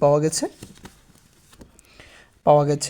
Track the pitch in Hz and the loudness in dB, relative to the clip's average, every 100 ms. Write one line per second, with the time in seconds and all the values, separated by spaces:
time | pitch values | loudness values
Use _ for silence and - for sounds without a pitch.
0 | 143 147 156 - - - - - - _ | 2 2 0 -4 -8 -12 -20 -20 -20 _
1 | _ _ _ _ _ - - _ _ _ | _ _ _ _ _ -20 -20 _ _ _
2 | - - _ _ - 147 147 147 | -20 -20 _ _ 2 2 2 -4